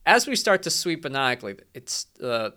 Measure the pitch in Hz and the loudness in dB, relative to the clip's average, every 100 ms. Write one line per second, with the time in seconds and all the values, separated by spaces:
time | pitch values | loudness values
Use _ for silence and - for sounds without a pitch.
0 | - 233 285 240 220 190 165 - 180 160 | 4 4 4 0 2 2 0 -2 -2 -4
1 | 147 135 131 123 107 98 _ 123 - - | -4 0 0 0 -6 -12 _ -16 -8 -8
2 | - - 123 113 110 | -8 -8 -4 -2 -2